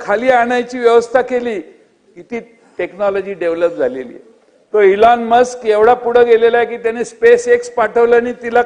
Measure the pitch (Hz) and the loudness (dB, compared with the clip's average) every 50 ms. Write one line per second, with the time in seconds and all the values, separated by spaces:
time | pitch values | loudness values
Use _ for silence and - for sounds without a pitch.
0 | - - 202 214 240 262 254 240 233 240 247 247 240 240 247 254 240 233 233 233 | -2 -4 -4 -2 0 2 2 2 2 0 -2 -4 -4 -6 -4 -2 0 2 4 2
1 | 226 233 - 262 240 - 254 247 240 240 220 190 156 - - _ _ _ _ _ | 2 2 0 -2 0 0 -4 -4 -4 -4 -6 -8 -10 -14 -18 _ _ _ _ _
2 | _ _ _ 175 175 - 240 233 - - _ _ _ _ _ - 180 170 - 185 | _ _ _ -20 -16 -12 -12 -12 -12 -14 _ _ _ _ _ -8 -8 -8 -6 -4
3 | 208 202 196 196 185 196 202 170 175 170 165 165 175 170 160 151 143 123 127 131 | -4 -4 -2 -4 -6 -8 -8 -6 -4 -4 -2 -2 -2 -2 -2 -2 -4 -4 -4 -6
4 | 127 120 - - - _ _ _ _ _ _ _ _ _ - 214 208 190 190 202 | -12 -14 -16 -20 -20 _ _ _ _ _ _ _ _ _ 0 2 2 4 4 4
5 | 214 226 240 240 233 226 233 240 254 247 - - - 220 208 214 214 233 247 240 | 4 4 4 2 0 0 2 2 2 0 -4 -6 -4 -2 0 2 4 2 2 2
6 | 240 233 240 247 240 240 233 220 226 233 226 240 233 214 233 233 196 226 226 240 | 0 0 2 2 4 4 4 4 4 2 2 2 0 -2 -4 -6 -6 -6 -6 -6
7 | 226 - - - 233 233 240 233 - 240 240 240 240 - - - 220 214 208 233 | -8 -10 -4 0 2 4 4 4 2 2 0 0 -2 -4 -4 -4 -2 0 0 0
8 | 233 233 240 240 233 247 240 - 233 233 226 240 240 | 2 2 2 2 0 -2 -6 -10 -8 -2 0 0 0